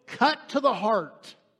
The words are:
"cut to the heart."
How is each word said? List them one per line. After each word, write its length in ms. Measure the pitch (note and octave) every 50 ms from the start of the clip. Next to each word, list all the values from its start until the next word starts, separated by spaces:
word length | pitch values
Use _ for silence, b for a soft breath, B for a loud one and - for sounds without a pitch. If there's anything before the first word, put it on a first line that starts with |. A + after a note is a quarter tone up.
| _
"cut 440 | - - - A#3+ D4 D4+ D4+ - -
to 100 | - C#4
the 140 | C4+ C4+ G#3+
heart." 600 | E3+ G3+ G#3+ A3+ F#3+ D#3+ C#3 - - - - - _ _ _ _